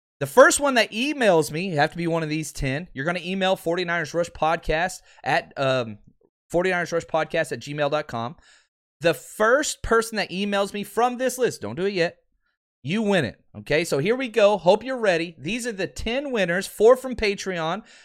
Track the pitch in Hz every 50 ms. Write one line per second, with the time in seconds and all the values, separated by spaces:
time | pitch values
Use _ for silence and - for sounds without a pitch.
0 | _ _ _ - 139 139 - 247 285 339 - - 285 277 262 233 208 - 190 220
1 | 254 294 302 285 233 202 175 160 147 - 147 160 190 196 165 143 151 160 - 170
2 | 170 165 165 165 160 151 151 156 156 - - - 143 135 131 151 180 - - 131
3 | 139 170 175 185 156 180 190 196 185 190 190 - - 165 170 180 180 170 170 170
4 | 156 143 - 170 170 170 - - 160 156 170 165 - - 156 160 175 185 - -
5 | - _ _ _ - 131 151 170 - - - 143 139 131 131 127 120 110 104 -
6 | _ _ _ _ _ _ _ _ _ _ - 170 180 185 180 175 170 - 170 165
7 | 165 - - 160 156 - - 165 156 - 139 120 - 143 147 151 147 139 151 151
8 | 151 - - 117 117 123 175 - _ _ _ _ _ _ _ _ _ _ _ _
9 | 156 165 156 - - - - - 214 226 254 294 285 - - - - - 226 226
10 | 220 - 220 208 175 - 170 185 208 202 202 196 202 196 - 208 196 - - 220
11 | 240 247 247 233 262 247 247 254 247 180 - - 101 101 117 160 185 202 208 175
12 | 165 175 - _ _ _ _ _ _ _ _ _ _ _ _ _ - 135 185 226
13 | 220 202 202 175 135 95 - _ _ _ - 104 104 - 143 160 175 - 165 135
14 | 151 202 240 254 269 233 214 226 202 202 208 185 - 180 202 208 233 262 262 240
15 | 220 196 170 165 170 180 160 127 127 170 226 254 226 247 208 185 180 - - -
16 | - 220 240 277 294 277 247 214 185 170 175 190 190 - - - 208 233 254 254
17 | 262 254 240 - 226 202 202 190 - 190 180 165 160 160 180 220 - - - -
18 | -